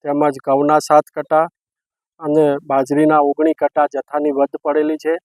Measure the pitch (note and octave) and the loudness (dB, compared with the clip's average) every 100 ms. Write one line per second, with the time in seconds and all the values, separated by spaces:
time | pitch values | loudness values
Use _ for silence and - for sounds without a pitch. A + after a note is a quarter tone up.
0 | D3 C#3+ D3 C3+ - C#3 D3 D3+ - D3+ | -4 0 0 -2 -2 0 2 2 4 2
1 | - - C#3+ D#3 E3 _ _ _ _ _ | 2 -12 -2 0 0 _ _ _ _ _
2 | _ _ D#3 D#3 D3 C#3+ D3 C#3 C3+ C#3+ | _ _ -2 2 2 -2 -2 -2 0 0
3 | D#3 D3+ C#3+ C#3+ D#3+ D#3 D3 - D3 C#3 | 2 2 2 0 -2 0 -2 0 -2 -4
4 | - D3 D3 C#3 C#3 D#3 D3+ D3 D3+ D#3 | -6 -4 -2 -2 -2 -4 -4 -2 -2 -4
5 | D3+ E3+ | -4 -6